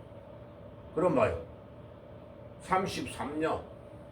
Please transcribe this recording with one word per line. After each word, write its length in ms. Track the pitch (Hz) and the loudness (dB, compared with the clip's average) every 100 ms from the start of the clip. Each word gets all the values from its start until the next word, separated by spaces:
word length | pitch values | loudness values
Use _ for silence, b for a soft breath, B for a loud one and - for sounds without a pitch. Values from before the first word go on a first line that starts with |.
| - - - - - - - - - | -10 -14 -14 -14 -14 -14 -14 -14 -2
그럼 200 | - 180 | 6 8
봐요. 260 | 135 101 - - - - - - - - - - - - - | 8 6 4 -4 -12 -14 -14 -14 -14 -14 -14 -14 -14 -14 -8
삼십삼 800 | - 190 185 - 123 - 120 156 | 4 4 4 0 -2 -4 -2 2
년, 220 | 156 101 - - - - - | 2 2 -4 -12 -14 -14 -14